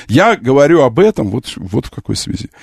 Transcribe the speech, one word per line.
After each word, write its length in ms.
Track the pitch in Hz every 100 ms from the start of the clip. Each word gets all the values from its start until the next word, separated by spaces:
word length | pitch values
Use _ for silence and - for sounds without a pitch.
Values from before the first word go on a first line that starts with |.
| -
Я 300 | 117 208 190
говорю 460 | 123 135 143 170
об 160 | 131 113
этом 300 | 208 - 104
вот, 220 | 95 - -
вот 300 | 92 98 -
в 40 |
какой 240 | - -
связи. 360 | - - - - _